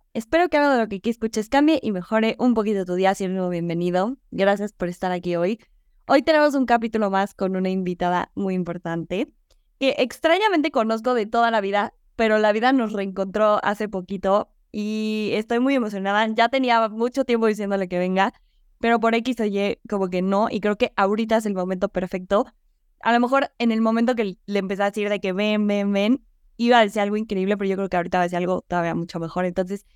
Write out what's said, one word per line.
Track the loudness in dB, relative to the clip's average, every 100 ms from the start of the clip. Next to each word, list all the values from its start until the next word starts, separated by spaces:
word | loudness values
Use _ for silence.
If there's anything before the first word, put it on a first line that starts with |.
| _ -12
Espero | 0 2 2
que | 2
algo | 2
de | 2
lo | 0
que | -4
aquí | -6
escuches | -4 -4 -4 0
cambie | 2 4 2
y | 0
mejore | -4 -2 0 0 0
un | 0 2
poquito | 0 -2 -2
tu | 0
día, | 2
si | 0 -2
eres | -2
nuevo, | -2
bienvenido. | -2 -2 -2 0 0 0 -4 _
Gracias | 0 2 2 -2
por | -6 -6
estar | -4 -4
aquí | -4 -4 -2
hoy. | -2 -4 _ _ _ _ 2
Hoy | 2
tenemos | 4 4 4 2
un | 2
capítulo | 2 0 -2 0
más | 0 -2 -2
con | -4 -2
una | -2
invitada | -2 -4 -2 -2 -2 -4
muy | -6 -4 -2
importante, | -4 -6 -6 -6 -4 -6 -6 _ _ _ _ -2
que | -2 0
extrañamente | -2 0 0 2 2 0 0
conozco | 0 -2 -2 -2
de | -2 0
toda | 0 2
la | 0
vida, | 0 -2 -2 _ _ -2
pero | 2 4
la | 2
vida | 2 2
nos | 2 0
reencontró | -4 -6 -6 -6 0 2 2
hace | 0 -4 -4
poquito | -6 -8 -4 0 0 0 _ _
y | -8 -6 -4 -4 -2 -2
estoy | -4 -2 0
muy | 2 0
emocionada. | 0 -4 -2 0 0
Ya | 2 2
tenía | 2 2 2 2
mucho | -2 -4 -2 0
tiempo | 2 2
diciéndole | 0 -2 -2 -2
que | -2
venga, | 0 2 0 -2 _ _ _ _
pero | 0 2
por | 2
X | 0 -2 -2
o | -2
Y | 0 -2 -4 -6
como | -4 -2
que | -2
no, | 0 2 0
y | 0
creo | -2 0
que | -2 0
ahorita | 0 2 0 0
es | 0
el |
momento | -4 -4 -2 -2
perfecto. | -2 -6 -8 0 0 0 _ _ _ _ _
A | 0
lo | 2
mejor | 4 2 0 -2
en | -2
el | 2
momento | 2 2 0 0
que | -2 -6 -6
le | -4
empecé | -4 -2
a | -2
decir | -2 -4
de | -2
que | -2
ven, | -2 0 0 0
ven, | 0 0
ven, | 0 2 0 _ _ _ -4
iba | 4 6
a |
decir | 4 2
algo | -2 -2
increíble, | -4 -2 -2 -2
pero | -2
yo | -2
creo | -2
que | -2
ahorita | -2 0
va |
a | 0
decir | 0
algo | -2 -2 -2
todavía | -2 -2
mucho | -4 -6 -8
mejor. | -8 -4 -4
Entonces, | -2 -4 -4 _